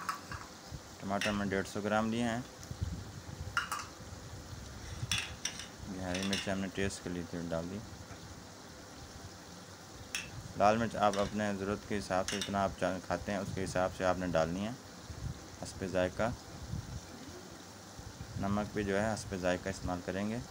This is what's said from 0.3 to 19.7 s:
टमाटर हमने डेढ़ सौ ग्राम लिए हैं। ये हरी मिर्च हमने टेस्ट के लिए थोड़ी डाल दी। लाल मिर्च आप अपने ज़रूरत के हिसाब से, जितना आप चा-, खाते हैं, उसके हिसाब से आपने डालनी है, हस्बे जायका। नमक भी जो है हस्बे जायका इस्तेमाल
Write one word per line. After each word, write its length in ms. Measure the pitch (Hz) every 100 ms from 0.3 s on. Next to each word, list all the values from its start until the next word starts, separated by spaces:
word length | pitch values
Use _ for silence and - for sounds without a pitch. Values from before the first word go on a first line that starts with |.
| - - - - - - -
टमाटर 280 | 101 101 107
हमने 200 | 101 101
डेढ़ 160 | 98 90
सौ 160 | 107
ग्राम 300 | 104 107 110
लिए 120 | 117
हैं। 220 | 120 117 - - - - - - - - - - - - - - - - - - - - - - - - - - - - - - - - - - - 92
ये 80 |
हरी 240 | 92 90 98
मिर्च 220 | 98 101
हमने 180 | 95 95
टेस्ट 360 | 95 98 -
के 60 | 90
लिए 140 | 90
थोड़ी 260 | 82 87 85
डाल 160 | 82 87
दी। 140 | 101 - - - - - - - - - - - - - - - - - - - - - - - - - - - -
लाल 180 | 101 113
मिर्च 180 | 110 92
आप 200 | 104 98
अपने 420 | 98 104 104 98
ज़रूरत 240 | 98 104 -
के 60 | 104
हिसाब 300 | 92 92 92
से, 140 | 101
जितना 240 | 98 98
आप 80 | 98
चा-, 360 | - 90 92 -
खाते 240 | 87 -
हैं, 80 | 101
उसके 220 | 95 95
हिसाब 300 | 90 90 92
से 120 | -
आपने 240 | 92 90 90
डालनी 320 | 82 80 92
है, 160 | 107 131 - - - - - - - -
हस्बे 260 | - - 95
जायका। 460 | 90 90 - 110 - - - - - - - - - - - - - - - - - - - - -
नमक 280 | 98 104 104 107
भी 80 |
जो 140 | 98 98
है 160 | 110
हस्बे 260 | 101 - 95
जायका 300 | 90 90
इस्तेमाल 320 | 98